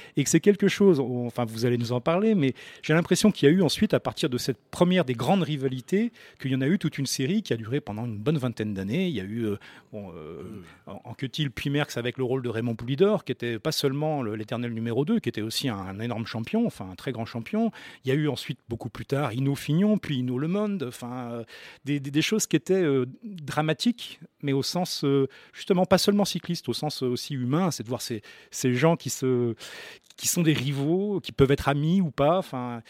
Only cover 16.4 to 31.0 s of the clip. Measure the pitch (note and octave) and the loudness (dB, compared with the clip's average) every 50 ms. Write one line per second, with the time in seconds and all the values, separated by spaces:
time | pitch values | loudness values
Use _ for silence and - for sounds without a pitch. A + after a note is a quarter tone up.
16.4 | A#2 - - A3 A#3+ G3+ - - G#2 F#2+ F2+ - - C#3+ B2 A2 A2+ - - A#2+ | -6 -2 -2 0 0 -2 -4 -6 -12 -12 -12 -8 -8 -8 -6 -6 -8 -6 -8 -10
17.4 | A2 - - G#3+ A#3 A3+ - - - - - - _ B2+ C3 D3+ D3+ D3 B2+ - | -8 -4 -2 0 0 -2 -2 -6 -18 -20 -20 -8 _ 0 0 2 2 0 -2 -4
18.4 | - - C#3+ - _ - A#2 A2 - A2+ - - A2+ - C3+ C3+ D3 B2+ G#2 B2 | -6 -10 -10 -10 _ -10 -10 -8 -8 -10 -10 -10 -6 -4 -2 0 0 -2 -2 -2
19.4 | C3+ C#3 C#3 - - - D3 E3 G3 G#3+ G#3+ F#3+ - - D3 B2+ B2+ B2+ B2 B2 | -2 -2 -2 -2 -2 0 2 2 4 2 2 0 0 -2 -4 -2 -2 -2 -2 -2
20.4 | D3 D#3+ F3+ G3+ G#3+ G#3 G3+ F#3+ C3+ B2 A#2+ - B2+ A#2+ B2 B2+ B2 A#2 A#2 A#2 | -2 -2 -2 -2 -2 -2 -4 -4 -6 -8 -8 -10 -10 -10 -8 -8 -8 -8 -8 -10
21.4 | A2+ - - - - - - - _ C3+ D3 D3 C3+ C#3+ C#3 D3+ D#3 - A3 A3 | -10 -12 -16 -20 -20 -20 -20 -12 _ -2 -2 -2 -2 0 0 0 2 2 2 0
22.4 | - - - D#3 - - F#3 F#3+ F3+ D3+ C#3 C3 B2 B2+ - - - A3+ G3+ F3 | 0 2 0 0 2 2 2 2 4 4 4 2 2 0 -4 -14 -14 -14 -12 -12
23.4 | D3 C3 - D3+ D3+ D#3 D#3 - - A#3+ A#3+ - - - - - D#3+ - _ _ | -10 -4 -2 0 0 0 0 2 0 0 0 0 -6 -14 -14 -18 -20 -20 _ _
24.4 | - C#3+ C3+ C3+ C3 - - F3 - - - - - C#3+ C#3 C#3 C3+ C3 - - | -2 0 0 0 0 -2 -2 -2 -2 -2 -4 -2 2 4 4 4 2 0 -2 -12
25.4 | - - _ - - - G3+ F3+ F#3 - G3 F3+ - - G3+ G3+ G3+ - - F3 | -20 -20 _ -18 -2 0 2 2 6 6 4 4 4 4 4 2 2 0 -2 -6
26.4 | - - F3 - - - A#2 - - D3+ - - C3 B2+ B2 A#2+ - - D3 C3 | -4 -4 -6 -6 -4 -4 -4 -2 -4 -6 -4 -2 -2 -2 -2 -2 -4 -6 -6 -4
27.4 | B2 B2 C3+ D#3+ F#3+ F3 C#3 - - A2 B2+ A#2 - - A#2+ G#2+ - - - - | -2 0 2 2 2 2 0 -2 -6 -6 -6 -6 -4 -6 -6 -8 -8 -12 -20 -20
28.4 | - _ - - - C3 B2 B2 C#3 E3 E3+ D#3 - B2+ - - - C3 B2+ A#2+ | -20 _ -10 0 2 2 4 6 6 4 4 4 0 -6 -6 -2 0 2 2 2
29.4 | A#2+ A#2 A2+ - - - - - - - - - _ _ - - - - - F3+ | 2 0 -2 -4 -10 -16 -16 -16 -16 -18 -20 -20 _ _ -18 -6 -4 -2 0 2
30.4 | E3+ D#3+ D3+ A2 A#2+ C#3 C#3+ C3+ C#3 D3+ E3+ F#3 | 4 4 2 2 0 -2 -2 -2 0 0 0 0